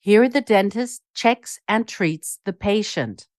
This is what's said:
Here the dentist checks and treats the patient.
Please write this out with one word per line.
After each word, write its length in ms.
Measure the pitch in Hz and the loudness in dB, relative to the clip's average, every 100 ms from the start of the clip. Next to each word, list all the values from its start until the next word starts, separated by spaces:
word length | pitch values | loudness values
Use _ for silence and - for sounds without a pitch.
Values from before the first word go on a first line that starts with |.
Here 280 | - 208 247 | 4 4 6
the 120 | 277 | 2
dentist 600 | - 208 196 220 247 - _ | 2 2 2 -4 -8 -10 _
checks 460 | - 233 240 - - - | -2 0 0 -6 -16 -4
and 180 | 214 220 | -2 -2
treats 540 | - 175 156 - - | -4 -2 -2 -10 -10
the 80 | - | -10
patient. 760 | 180 208 208 208 - 117 101 - | -6 -2 -2 -2 -6 -6 -8 -18